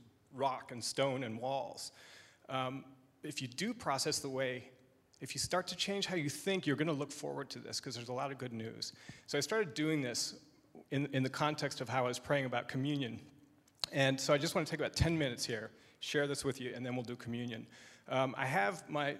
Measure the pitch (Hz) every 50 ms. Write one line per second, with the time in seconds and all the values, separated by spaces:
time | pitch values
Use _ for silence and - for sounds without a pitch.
0 | - - - _ _ - 135 127 135 135 127 117 - - 127 120 110 - - 139
1 | 131 139 127 131 131 113 110 113 123 131 139 135 117 - - - - - - -
2 | - - - - - - - _ _ - 135 131 131 127 135 135 - - - -
3 | - _ _ _ - 151 143 - 135 117 120 - 185 233 247 233 - 160 139 131
4 | - 160 139 - - 139 131 131 135 127 127 123 120 - - - - - _ _
5 | _ _ _ - - - - 143 - - 175 185 180 - 185 - - 202 202 196
6 | 190 - 185 170 143 143 - - - 196 196 185 - 147 135 131 156 170 151 135
7 | 147 - - - - 147 143 139 139 - - 123 - - 113 - - 143 123 117
8 | 117 120 123 127 139 139 139 127 131 123 117 113 - - - 113 - - - -
9 | - - - - - - - 143 139 - 220 220 208 151 - 151 151 156 156 147
10 | 135 120 113 - - - - - - - - - _ _ - - - - 135 139
11 | 143 135 139 131 131 131 131 - 156 147 151 - 151 135 - - 127 110 127 131
12 | 123 123 120 - - - 147 143 131 123 123 120 123 - - 131 135 147 147 139
13 | 131 113 117 110 - - - - - - _ _ _ _ _ _ - - - 143
14 | 135 131 135 131 - - 147 139 147 165 - 185 156 - 165 151 139 104 - -
15 | 143 165 170 160 143 127 120 117 - - 117 107 110 - - - - - - -
16 | - - - 147 143 143 139 - - 139 127 - 123 123 104 120 127 123 123 127
17 | 117 120 123 - - 120 117 120 123 123 113 110 - - - - - - - -
18 | - - 131 131 135 131 - 135 131 131 147 190 202 202 185 151 - - 151 147
19 | 143 143 147 -